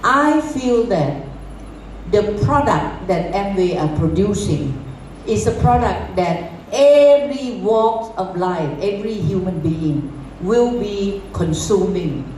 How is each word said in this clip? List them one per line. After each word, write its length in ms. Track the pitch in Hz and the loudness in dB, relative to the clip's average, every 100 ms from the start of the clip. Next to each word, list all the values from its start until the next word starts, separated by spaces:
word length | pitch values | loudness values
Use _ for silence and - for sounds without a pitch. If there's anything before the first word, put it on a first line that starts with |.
I 380 | 240 269 294 302 | 4 4 4 2
feel 420 | - 269 254 233 214 | 0 -2 2 2 2
that 400 | 185 139 - - - - - - - - - - | 0 0 -4 -10 -14 -14 -16 -16 -16 -16 -14 0
the 280 | 202 208 208 | 0 2 0
product 640 | 196 285 247 156 151 - - | 2 2 2 0 -2 -6 -2
that 260 | 170 175 | -2 0
Amway 440 | 196 202 190 180 175 | -2 -2 0 0 2
are 180 | 151 151 | -2 0
producing 760 | 160 160 202 202 - 151 135 135 - - - - - | 0 2 0 0 -2 -2 -2 -6 -10 -16 -16 -14 -4
is 220 | 214 233 | 0 0
a 40 | - | 2
product 560 | 247 247 226 180 - 180 | 2 4 2 -2 -4 -2
that 360 | 175 165 - - - | 0 -2 -6 -14 -8
every 880 | 233 285 294 285 285 285 269 254 202 | 4 6 8 8 8 4 -4 -6 -4
walk 540 | 190 220 226 226 220 - | 2 4 4 2 -6 -6
of 200 | 185 170 | -6 -2
life, 320 | 180 175 151 151 | -2 -2 -4 -2
every 320 | 196 208 220 | -4 -2 -4
human 460 | 214 160 190 180 165 | -4 -2 -2 -2 -2
being 540 | 160 160 156 139 - - - - | -2 0 0 -2 -4 -10 -14 -8
will 380 | 180 233 240 240 | 0 2 2 0
be 420 | 208 202 196 196 - | -4 -4 -4 -4 -8
consuming. 1000 | - 165 156 - 196 180 180 165 127 - | -4 -2 -2 0 2 2 0 -4 -6 -8